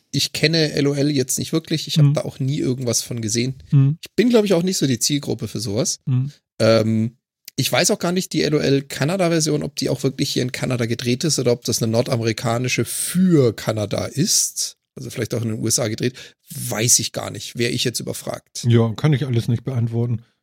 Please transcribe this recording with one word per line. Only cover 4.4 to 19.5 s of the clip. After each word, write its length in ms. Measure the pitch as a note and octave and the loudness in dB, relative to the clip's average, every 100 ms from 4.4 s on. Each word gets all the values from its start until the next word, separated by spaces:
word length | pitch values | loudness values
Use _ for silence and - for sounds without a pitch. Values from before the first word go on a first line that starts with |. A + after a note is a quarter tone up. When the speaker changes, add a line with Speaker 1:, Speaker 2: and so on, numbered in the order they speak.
Speaker 1:
ich, 100 | G#3 | 4
auch 80 | E3+ | 2
nicht 160 | F#3 F#3 | 2 0
so 80 | C#3 | 0
die 120 | A#2 | 0
Zielgruppe 500 | - C#3+ C#3 A2+ A2+ | 0 -2 -2 -6 -6
für 120 | G#2+ | -6
sowas. 400 | A2 G#2 F3+ - - | -4 -2 -2 -4 0
Speaker 2:
Mhm. 260 | B2+ C#3 - _ - | 0 0 -8 _ 0
Speaker 1:
Ähm, 580 | A2+ A2+ A2 A2 A2+ - _ _ - - | 4 4 4 2 0 -6 _ _ -8 -4
ich 140 | B2+ | 0
weiß 200 | B2 F3+ | 2 2
auch 80 | G#3 | 0
gar 140 | F3 | 0
nicht 200 | F#3 - | -2 -2
die 100 | D#3 | -2
L 120 | D3+ | 0
O 40 | D3 | 2
L 240 | D3+ C#3 | 2 0
Kanada-Version, 800 | C#3+ - C#3 F#3+ E3+ E3 D#3 D3 | -2 -4 -2 0 0 2 0 -2
ob 140 | D3+ - | -4 -4
die 120 | C3+ | -4
auch 120 | C#3 | -2
wirklich 300 | C3+ C3 C#3+ | -2 -2 -2
hier 100 | C3 | -2
in 100 | B2+ | -2
Kanada 340 | - - B2 A#2 | -4 -4 -2 -2
gedreht 360 | A#2 B2 B2 | -2 -2 -2
ist 140 | D#3+ C3+ | 0 0
oder 140 | B2 | 0
ob 120 | A#2+ | 0
das 180 | - A2+ | -2 -2
eine 100 | A2+ | 0
nordamerikanische 920 | A2+ B2 A#2 A2+ A2 A#2+ A#2 B2+ - | 0 0 0 -2 -2 -2 -2 -2 -2
für 680 | A#2 - - F3 F#3 D#3 A#2+ | -2 -4 -2 2 4 6 4
Kanada 520 | - - G#2+ G2+ - F#2+ | 2 -2 -2 -2 -4 -4
ist. 720 | C3 G3+ - - - - - _ | -2 0 0 0 -4 -8 -10 _
Also 160 | - A#2+ | -14 -10
vielleicht 240 | C3 A2 | -6 -4
auch 80 | A#2 | -4
in 60 | A2+ | -4
den 100 | A2+ | -2
U 80 | A2+ | 0
S 100 | - | 0
A 100 | A2+ | 0
gedreht. 260 | A2 B2 - - _ - | -2 -4 -4 -14 _ -16
Weiß 480 | C3 B2 G#2+ A#2+ A#2 | -10 -6 0 4 4
ich 140 | A2+ | 2
gar 180 | A#2+ G2+ | -6 -8
nicht. 260 | G#2 - B2 | -8 -8 -4
Wär 140 | A#2 | -2
ich 120 | - | 0
jetzt 160 | B2 - | -2 -4
überfragt. 640 | - - - - - - A#2+ | -6 -8 -8 -10 -12 -4 4
Speaker 2:
Ja, 240 | A#2 A2+ | 4 4
kann 180 | G#2 D3+ | 2 2
ich 140 | C3 C#3 | 2 2
alles 220 | A#2 | 0
nicht 160 | A#2 | 0